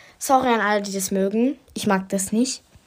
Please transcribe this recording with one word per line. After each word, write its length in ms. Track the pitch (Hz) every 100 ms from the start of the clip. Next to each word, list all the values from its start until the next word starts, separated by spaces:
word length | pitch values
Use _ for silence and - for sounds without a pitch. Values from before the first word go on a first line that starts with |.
| - _
Sorry 300 | - 262 254
an 120 | 226
alle, 220 | 202 208
die 100 | 202
das 180 | 196 190
mögen. 480 | 196 196 214 254 302 _
Ich 140 | - 214
mag 240 | 190 190
das 200 | 196 196
nicht. 320 | 214 262 - _ -